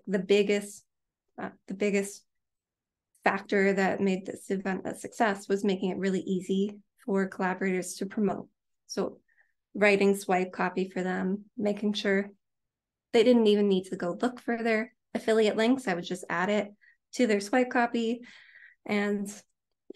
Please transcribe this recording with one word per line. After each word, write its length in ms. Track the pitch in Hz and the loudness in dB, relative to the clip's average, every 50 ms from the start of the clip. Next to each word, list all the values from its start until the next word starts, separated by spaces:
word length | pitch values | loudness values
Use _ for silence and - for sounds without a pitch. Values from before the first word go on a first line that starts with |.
| - 196 | -6 -4
the 100 | 190 196 | -4 -2
biggest, 640 | 180 - 202 208 202 202 208 202 208 - - - - _ _ _ _ _ _ _ _ _ _ - | 2 4 4 4 4 4 0 -2 -2 -6 -12 -18 -20 _ _ _ _ _ _ _ _ _ _ -12
uh, 100 | - - - _ _ - | -12 -12 -12 _ _ -12
the 60 | 196 | -6
biggest 500 | 190 208 208 196 202 196 196 - - _ _ _ _ _ _ _ _ _ _ _ _ _ _ _ _ _ _ _ _ - | -2 -2 0 0 0 -2 -2 -8 -16 _ _ _ _ _ _ _ _ _ _ _ _ _ _ _ _ _ _ _ _ -2
factor 500 | 190 196 196 - - - 202 196 196 196 | 0 0 -2 -2 -2 0 2 4 4 2
that 280 | 190 190 180 - - | 2 2 0 0 0
made 260 | 196 196 185 185 190 | 0 0 0 -2 -4
this 240 | - - - - - | -8 -12 -10 -8 -6
event 320 | 202 190 196 190 185 185 - | -6 -4 -4 -4 -4 -4 -6
a 120 | - - | -8 -10
success 520 | - - 196 - - 240 214 196 196 - - | -10 -12 -10 -4 0 0 0 0 -2 -4 -4
was 140 | 196 196 202 | -2 0 0
making 280 | 202 185 190 190 185 | 0 0 0 -2 -4
it 80 | 185 - | -4 -2
really 240 | 185 196 185 185 - | -2 -2 -2 -2 -2
easy 560 | 190 190 185 185 - 190 190 196 214 208 - - _ _ _ - | -2 -4 -4 -2 -2 0 0 0 -2 -4 -8 -20 _ _ _ -6
for 220 | - 196 196 190 190 | -2 -2 0 -2 -2
collaborators 680 | - - 196 180 185 185 190 190 185 185 180 180 - | -4 -4 -2 -2 -2 -2 -2 -2 -2 -2 -4 -6 -8
to 120 | - 202 | -8 -8
promote. 420 | 196 - 226 208 190 - - - - _ _ _ _ _ _ _ - | -8 -4 -2 0 0 -2 -4 -8 -14 _ _ _ _ _ _ _ -12
So 300 | - 208 180 - - - _ _ _ _ _ _ _ _ _ _ - | -6 -6 -4 -6 -6 -12 _ _ _ _ _ _ _ _ _ _ -4
writing 420 | 202 196 208 196 196 202 202 196 | 2 4 4 4 6 4 4 2
swipe 360 | 196 - - 185 180 185 185 - | 2 0 0 0 0 0 -2 -4
copy 380 | - 180 180 - 185 185 190 - | -4 -4 -2 -2 -2 -4 -4 -4
for 100 | 185 180 | -4 -4
them, 400 | 185 185 190 190 185 196 208 - - _ | -4 -2 -2 -2 -2 -4 -4 -6 -10 _
making 360 | - 208 208 208 208 214 208 208 | -4 -2 -2 -2 -2 -2 -4 -4
sure 380 | - - 208 196 196 202 202 - _ _ _ _ _ _ _ _ _ _ _ _ _ _ _ - | -2 -2 0 0 0 0 -4 -8 _ _ _ _ _ _ _ _ _ _ _ _ _ _ _ 4
they 100 | 233 208 | 4 6
didn't 240 | 247 247 233 220 | 8 6 6 6
even 220 | 208 208 208 208 202 | 6 6 4 4 4
need 160 | 190 185 185 | 4 2 0
to 120 | - - | -2 -6
go 220 | 180 - 170 - 214 | -6 -4 -4 -4 -2
look 200 | 247 247 247 - | -2 -4 -4 -4
for 200 | - - 233 226 226 | -6 -6 -4 -2 0
their 300 | 233 220 214 226 247 _ _ _ _ - | 0 0 0 -2 -4 _ _ _ _ -8
affiliate 420 | 240 - 233 220 226 220 208 208 | -4 0 2 4 4 4 4 4
links. 300 | 220 220 233 262 269 - | 2 2 2 2 2 0
I 80 | 202 180 | -2 -4
would 100 | 170 170 | -4 -4
just 200 | - 180 175 - - | -6 -8 -8 -6 -4
add 200 | 170 170 180 196 | -2 -2 0 0
it 260 | 208 208 202 208 - _ _ _ _ _ _ _ - | 0 0 0 -2 -8 _ _ _ _ _ _ _ -2
to 120 | - 247 | 0 2
their 140 | 214 214 202 | 2 2 0
swipe 300 | 202 - - 254 247 247 | 0 0 2 2 2 2
copy, 500 | - 247 240 233 233 233 226 220 240 240 - - - - - - - - - - - _ - | 2 0 0 0 0 0 -2 -2 -2 -4 -6 -14 -20 -20 -20 -20 -20 -20 -20 -20 -20 _ -8
and, 460 | - 208 208 202 208 208 202 202 202 - - - _ _ _ _ _ _ _ _ - - | -4 -2 -2 0 0 -2 -2 -4 -6 -12 -14 -18 _ _ _ _ _ _ _ _ -12 -4